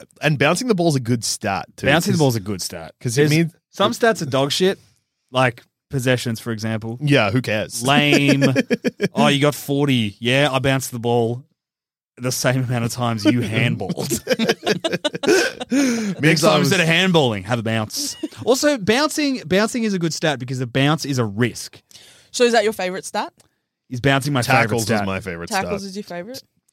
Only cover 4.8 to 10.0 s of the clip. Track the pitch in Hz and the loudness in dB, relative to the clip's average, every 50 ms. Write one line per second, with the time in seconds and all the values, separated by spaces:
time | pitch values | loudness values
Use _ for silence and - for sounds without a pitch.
4.8 | _ _ _ _ _ _ _ _ _ _ 123 127 131 123 117 - - _ _ _ | _ _ _ _ _ _ _ _ _ _ 0 2 2 2 0 -4 -12 _ _ _
5.8 | _ _ - 135 120 131 127 123 - 127 113 - - 120 113 104 113 113 113 107 | _ _ -6 -2 0 2 0 0 0 -4 -6 -4 -6 -8 -6 -6 -4 -4 -4 -4
6.8 | 113 113 117 123 151 143 143 127 107 98 104 127 - - 107 110 92 87 - 113 | -6 -8 -8 -4 0 2 4 4 4 2 2 0 0 0 -2 -2 -4 -4 -6 -4
7.8 | 117 131 143 147 147 147 143 139 143 139 139 139 139 139 127 269 - - 240 - | 0 2 2 2 4 4 4 4 4 2 2 2 2 2 2 0 0 0 -2 -2
8.8 | - 233 - - 202 190 - - 143 147 143 139 147 147 139 - - - 143 139 | -2 -4 -4 -2 -4 -2 0 2 2 2 2 2 2 0 0 -2 -4 -2 0 0
9.8 | 147 143 131 120 | 2 2 2 2